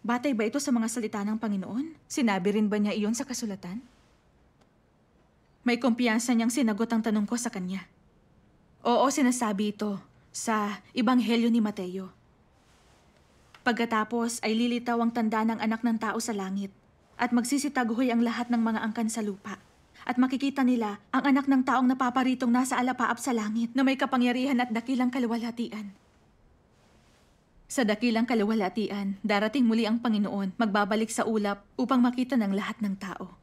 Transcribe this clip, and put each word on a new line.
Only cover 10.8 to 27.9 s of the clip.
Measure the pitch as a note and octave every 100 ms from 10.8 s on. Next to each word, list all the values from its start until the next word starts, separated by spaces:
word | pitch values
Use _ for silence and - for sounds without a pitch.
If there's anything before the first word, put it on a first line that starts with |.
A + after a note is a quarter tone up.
| - -
Ebanghelyo | A3+ B3+ G#3+ A#3 A#3
ni | A#3
Mateo. | G#3 G3+ F3+ F#3 F#3+ - _ _ _ _ _ _ _ _ _ _ _ _ _ -
Pagkatapos | - A3 A#3 A3 G#3+ A#3+ A#3 A#3
ay | A3 A3
lilitaw | A#3+ A#3+ A#3+ A#3
ang | A#3
tanda | A#3 A3 A3 A3
ng | A3+
Anak | A3 A3 A#3+
ng | A3+
Tao | A3 A3
sa | A3+
langit, | G#3 F#3+ G3 G3 - _ _ _
at | - A#3+
magsisitaguhoy | A#3+ A#3+ C#4 C#4+ C4+ A#3+ A3+ C4
ang | A#3
lahat | A#3 A3+ A#3+
ng | A#3+
mga | A3+ A3
angkan | A3 A3 A3
sa | A#3
lupa. | G#3 G3 G#3+ F#3+ - _ _ -
At | - B3
makikita | B3+ C4+ C#4 C4+ B3+
nila | B3 G#3+ G3+ _
ang | C4 C#4
Anak | C4+ C#4
ng | C4+
Taong | B3+ B3+ B3+
napaparitong | B3+ B3+ B3+ B3+ B3+ B3+
nasa | A#3+ B3+
alapaap | B3 B3+ B3+ A#3 A#3+
sa | -
langit | A#3+ G#3+ A3 A#3
na | C4 C4
may |
kapangyarihan | C4 C4 B3+ B3 B3+ C4 B3
at | A#3+
dakilang | A3+ A3+ C4 B3
kaluwalhatian." | C4+ A#3+ A3+ A#3 A#3 A#3 G#3+ G#3 G3 _ _ _ _ _ _ _ _ _ _ _ _ _ _ _ _ _
Sa | -
dakilang | A3+